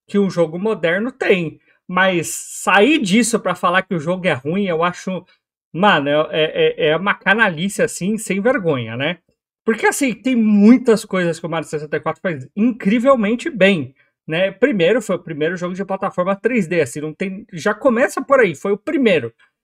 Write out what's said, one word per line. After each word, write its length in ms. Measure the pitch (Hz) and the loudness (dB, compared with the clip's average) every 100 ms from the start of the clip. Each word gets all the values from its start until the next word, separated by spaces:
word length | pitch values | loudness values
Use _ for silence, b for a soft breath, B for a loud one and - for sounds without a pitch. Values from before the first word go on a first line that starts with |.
| - | -4
que 120 | 202 | 0
um 120 | 190 | 0
jogo 300 | 170 165 175 | 0 -2 -2
moderno 500 | 214 190 165 190 247 | -4 -2 -2 -2 -4
tem. 480 | - 359 185 160 - _ _ - | -4 0 0 -2 -10 _ _ -4
Mas 400 | 180 190 175 151 | 0 2 0 -4
sair 680 | - - - 208 190 240 311 | -10 -12 -6 2 4 6 2
disso 420 | 190 220 220 202 | 2 2 2 0
pra 160 | 185 175 | -2 -2
falar 260 | 185 185 | 0 0
que 140 | - 175 | -2 -4
o 40 | |
jogo 280 | 151 185 175 | -4 -2 -2
é 40 | |
ruim, 340 | 127 147 190 196 | -2 -2 -2 -2
eu 180 | 160 | 0
acho, 400 | 175 175 190 180 - b _ _ _ | -2 -4 -8 -8 -10 b _ _ _
mano, 360 | 156 202 165 139 | 0 2 4 2
é, 200 | 151 156 | 0 0
é, 560 | 156 156 - 160 - 156 | 0 0 2 0 2 0
é, 20 | |
é 60 | 160 | 0
uma 180 | 202 | -2
canalice, 680 | 180 190 214 208 156 196 - | -2 0 2 2 0 -4 -2
assim, 340 | 160 - 180 220 | -4 -2 -4 -4
sem 240 | 208 196 | -4 -2
vergonha, 560 | 220 262 170 131 110 120 | 0 0 0 -2 -4 -4
né? 220 | 151 175 _ _ _ _ | -4 -6 _ _ _ _
Porque, 240 | - 220 415 | -4 0 0
assim, 280 | - 269 | 0 -2
tem 200 | 196 262 | -2 -2
muitas 720 | 240 214 208 208 247 254 208 | 2 4 6 8 8 6 0
coisas 340 | - 190 175 160 | 0 -2 -2 -4
que 80 | 165 | -6
o 20 | |
Mario 200 | 165 151 | -6 -6
sessenta 300 | 151 151 151 | -8 -6 -6
e 20 | |
quatro 200 | 160 - | -4 -6
faz 260 | 190 143 131 202 | -6 -6 -8 -2
incrivelmente 920 | 240 220 190 240 269 262 202 247 339 | -2 0 -2 0 2 2 2 -2 -4
bem, 440 | 233 190 180 127 _ _ _ - | 2 2 2 -4 _ _ _ -6
né? 240 | 160 190 | -2 -2
Primeiro, 520 | 190 277 208 165 226 | 0 0 4 2 2
foi 140 | 202 175 | 0 -6
o 60 | |
primeiro 320 | - 147 160 | -6 -4 -4
jogo 200 | 180 175 | -4 -6
de 100 | 185 | -6
plataforma 500 | 190 190 180 - 180 | -6 -6 -4 -2 -2
três 320 | 196 226 247 160 | -2 0 0 0
D, 140 | 175 | 0
assim, 200 | 135 151 | -2 -4
não 120 | 156 | -10
tem... 340 | - 190 190 - | -8 -8 -10 -14
já 220 | 165 208 | -6 -4
começa 480 | 214 269 226 294 277 | 0 0 2 0 -2
por 180 | - 269 | 0 2
aí, 140 | 196 | 2
foi 180 | 139 196 | 0 -4
o 60 | 202 | -4
primeiro. 540 | - 302 226 160 117 _ b _ | -4 0 2 2 -2 _ b _